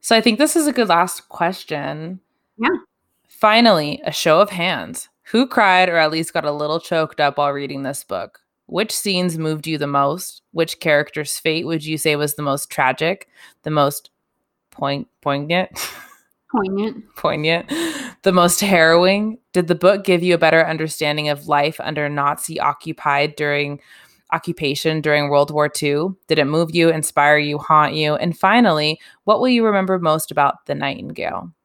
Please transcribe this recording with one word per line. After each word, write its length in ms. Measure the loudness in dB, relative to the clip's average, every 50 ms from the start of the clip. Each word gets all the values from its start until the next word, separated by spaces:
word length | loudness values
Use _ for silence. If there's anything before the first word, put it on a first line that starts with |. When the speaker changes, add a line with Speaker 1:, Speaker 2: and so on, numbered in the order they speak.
Speaker 1:
So 160 | _ 2 2
I 40 | 2
think 180 | 4 2 2 2
this 180 | 2 2 2
is 100 | 0 0
a 60 | 0 0
good 160 | 0 2 2
last 400 | 4 2 2 0 -2 -10 -16 _
question. 920 | -6 -2 -2 -2 -2 -4 -10 -8 -8 -6 -6 -8 -8 -8 -10 -12 -14 -14 _ _ _ _ _ _ _ _
Speaker 2:
Yeah. 100 | -4 -2 -2 -4 -6 _ _ _ _ _ _ _ _ _
Speaker 1:
Finally, 720 | _ 0 2 4 4 6 6 6 4 4 2 -2 -6 -6 -8
a 80 | -8 -6
show 280 | -2 2 4 4 4
of 100 | 4 2
hands. 580 | 0 -4 -4 -2 -2 -4 -6 -8 -12 -14 -16 _ _ _ _
Who 220 | -2 0 0 0
cried 420 | 2 2 2 4 4 6 4 4 4
or 80 | 4
at 140 | 2 2 2
least 220 | 0 -2 -4 -4 -4
got 120 | -4 -2
a 80 | -2 -4
little 280 | -2 -2 -2 -2 -4
choked 400 | -4 -2 -2 -2 -2 -2 -2 0
up 180 | 0 0 2 0
while 140 | 0 0 0
reading 300 | -4 -6 -8 -8 -8 -8
this 200 | -8 -8 -10 -10
book? 360 | _ -8 -8 -8 -10 _ _ _ _ _ _ _
Which 260 | _ -4 -4 -4 -4 -4
scenes 420 | -6 -4 -2 -2 0 -2 -2 -2 -4
moved 280 | -4 -4 -4 -4 -6
you 120 | -6 -4 -4
the 80 | -4
most? 560 | -2 0 0 0 0 0 -4 -8 -14 -16 -18 _ _ _
Which 280 | -4 -4 -4 -4 _
character's 580 | 0 2 2 2 2 -2 -6 -8 -8 -6 -8 -4
fate 280 | -2 -2 -2 -2 -4
would 180 | -4 -6 -6 -4
you 140 | -6 -6 -2
say 180 | 0 0 0
was 180 | 0 -2 -4 -4
the 80 | -4 -4
most 280 | -4 -4 -4 -6 -10
tragic, 580 | -2 0 0 0 0 0 -2 -4 -4 -4 -8 _ _ _ -20 -20 _ _ _
the 80 | -2
most 400 | 0 2 2 2 0 -4 _ -18 _ _ _ _ _ _ _ _ _ _ _ _
poig-, 360 | _ -6 -4 -4 -4 -6 -8 _ _ _
poignant? 500 | _ -4 -2 -2 -2 -2 -2 -2 -2 -4 -6
<laughs> 140 | -10 -12 -12 -12 -16 -20 -20 -20 _ _ _ _ _ _ _ -2
Speaker 2:
Poignant. 520 | -2 -2 -2 -2 -4 -4 -4 -6 -10 -18 _ _
Speaker 1:
Poignant. 560 | -6 -4 -4 -4 -2 -2 0 0 -2 -2 -6 -6 -6 -4 -6 -6 -8 -12 -14 -16 _ _
The 100 | 2 4
most 280 | 4 4 4 2 0
harrowing? 800 | 0 2 4 4 6 6 6 4 4 4 2 0 -2 -4 -6 -10 _ _ _
Did 160 | -2 0 0
the 80 | -2
book 260 | 2 4 4 4 4 2
give 220 | 0 0 2 2
you 100 | 2 2
a 40 | 2
better 280 | 4 4 4 4 2
understanding 600 | 2 0 -4 -6 -8 -6 -4 -2 -2 -2 -2 -2 -2
of 180 | -4 -4 -2
life 320 | 0 0 2 2 0 -2 -4
under 300 | -8 -8 -4 -4 -4 -4
Nazi 500 | -2 -2 0 -2 -2 -2 -6 -10 -6 -2
occupied 800 | -2 -2 -2 -4 -8 -12 -12 -6 -4 -2 0 0 0 -2 -2
during, 440 | -4 -4 -2 -2 -2 -2 -4 -6 -10 _ _ -20 -20 -20 _ _ _ _ _ -6
occupation 680 | -6 -4 -6 -8 -4 -4 -4 -4 -2 -2 -2 -2 -2
during 280 | 0 0 0 0 0 2
World 240 | 2 2 2 2 0
War 160 | -2 -2 -2
Two? 480 | -2 -2 -2 0 0 0 -2 -4 -6 _ _
Did 140 | _ 0 2
it 60 | 2
move 280 | 2 2 0 0 0 2
you, 140 | 2 4 4
inspire 500 | 4 2 -2 -4 0 2 4 6 4 4
you, 200 | 2 0 -4 -6
haunt 360 | 0 4 4 4 4 4 2
you? 220 | 0 0 0 0
And 200 | 0 -2 -4 -4
finally, 600 | 0 2 4 4 6 6 6 4 2 2 0 -2 -4 -10 -20 -20 _ _
what 160 | 0 2 2
will 80 | 4 2
you 160 | 2 4 2
remember 360 | 2 2 2 0 0 -2 0
most 320 | 2 0 0 0 -2 -4 0
about 340 | 2 2 2 0 -2 _
The 80 | -8 -6
Nightingale? 800 | -4 -4 -6 -6 -8 -10 -14 -10 -8 -8 -6 -6 -8 -12 -12 -18 _ _